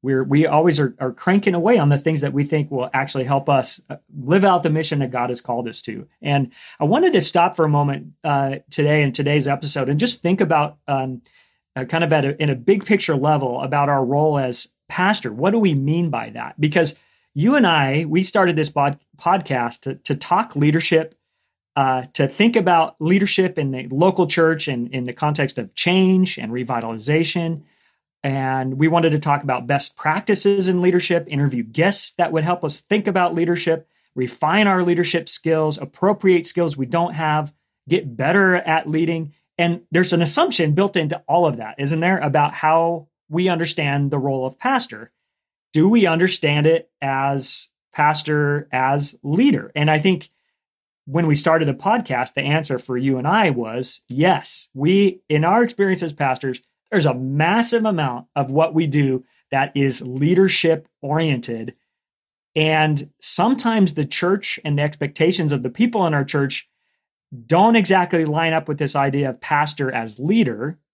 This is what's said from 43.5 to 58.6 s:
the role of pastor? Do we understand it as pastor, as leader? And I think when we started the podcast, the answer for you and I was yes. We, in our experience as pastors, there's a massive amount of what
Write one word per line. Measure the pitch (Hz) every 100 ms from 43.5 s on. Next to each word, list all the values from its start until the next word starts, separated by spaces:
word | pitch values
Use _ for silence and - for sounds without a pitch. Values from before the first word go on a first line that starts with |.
| 170 160 - 143 143 143
the | 143
role | 135 135 131
of | -
pastor? | 247 269 247 107 117 _ _ _ _ _ _
Do | 156 180
we | 233 185
understand | 165 185 - 151 147 147
it | 160 - _
as | 139 135 139 139 127 - - _ _
pastor, | - 151 151 - 151 147 143 147
as | 127 131 143 143 -
leader? | 143 160 277 143 107 151
And | 151
I | 151
think | 175 180 - _ _ _ _ _ _ _ -
when | 143 165
we | 147
started | - 160 151
the |
podcast, | 135 190 233 208 127 127 -
the |
answer | 139 156 151 127
for | - 127
you | 135 131
and | 135
I | 202 196
was | 123 110 120 127 - _
yes. | 127 170 160 - - - 131
We, | 147 190 202 185 _
in | 151
our | 160 190
experience | 240 - 196 185
as | 170
pastors, | 147 139 127 135 127 _ _ _
there's | 208 147
a | 127
massive | 131 139 160 214 233 233 220
amount | 180 143 120 - -
of | 135
what | 135